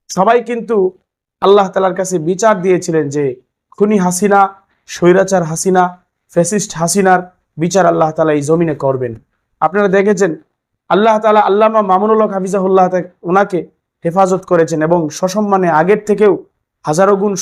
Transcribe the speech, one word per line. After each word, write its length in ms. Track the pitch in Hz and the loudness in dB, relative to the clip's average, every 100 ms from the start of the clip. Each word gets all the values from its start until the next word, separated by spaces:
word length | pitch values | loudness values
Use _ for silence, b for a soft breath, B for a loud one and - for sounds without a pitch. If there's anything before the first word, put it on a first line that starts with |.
| - | -10
সবাই 280 | 180 202 247 233 | -2 2 2 0
কিন্তু 280 | 233 - 220 185 - _ _ _ - | -8 -4 -2 -2 -4 _ _ _ -4
আল্লাহ 240 | 185 202 190 | 2 4 2
তাআলার 300 | 190 190 180 | 0 -2 -2
কাছে 160 | 180 175 156 | -4 -4 -4
বিচার 260 | 190 220 196 | 0 0 0
দিয়েছিলেন 400 | 190 180 180 160 139 | 0 0 0 -2 -2
যে 100 | 143 139 127 _ _ _ | -2 -4 -6 _ _ _
খুনি 260 | - 208 208 | -4 0 2
হাসিনা, 420 | 180 180 202 202 190 - _ _ - | 0 0 2 2 2 -2 _ _ -16
স্বৈরাচার 540 | - 175 185 190 185 160 | 0 2 2 2 -2 -2
হাসিনা, 320 | 165 190 185 180 180 _ _ _ | -4 0 0 0 -4 _ _ _
ফ্যাসিস্ট 380 | 170 170 208 - 160 | -2 0 -2 -4 -6
হাসিনার 400 | 170 202 190 180 180 _ _ - | -2 0 2 2 -2 _ _ -6
বিচার 260 | 170 190 170 | -2 2 2
আল্লাহ 180 | 170 156 | 2 -2
তাআলা 200 | 156 156 151 | 0 0 0
এই 40 | 139 | 0
জমিনে 280 | 165 165 139 | 0 -2 -2
করবেন। 280 | 139 135 120 113 _ _ _ - | -4 -4 -6 -10 _ _ _ -4
আপনারা 260 | 160 196 202 | -2 0 0
দেখেছেন 440 | 196 196 190 185 156 _ _ _ _ - | 2 2 0 0 -4 _ _ _ _ -2
আল্লাহ 260 | 180 226 214 | 0 2 2
তাআলা 200 | 220 214 202 | 2 2 2
আল্লামা 300 | 202 220 220 | 2 2 2
মামুনুল 380 | 196 185 214 220 | 0 0 2 0
হক 100 | 214 196 | 0 -2
হাফিজাহুল্লাহ 500 | 190 196 190 190 180 | -4 -2 0 2 2
তা-, 220 | 180 175 _ | 0 -6 _
ওনাকে 360 | 175 190 202 175 - _ _ _ | -2 0 0 -4 -8 _ _ _
হেফাজত 380 | 170 185 190 185 - | -4 0 2 0 0
করেছেন 280 | 175 165 160 | 0 2 0
এবং 160 | 156 175 151 - | 0 0 -2 -4
সসম্মানে 500 | 185 202 208 190 175 156 | -4 -2 -2 0 2 0
আগের 220 | 170 214 214 | 2 0 0
থেকেও 260 | 208 208 - - _ _ _ | 2 2 0 -6 _ _ _
হাজারো 280 | 151 156 196 196 | -4 0 2 2
গুণ 160 | 208 185 | 0 -4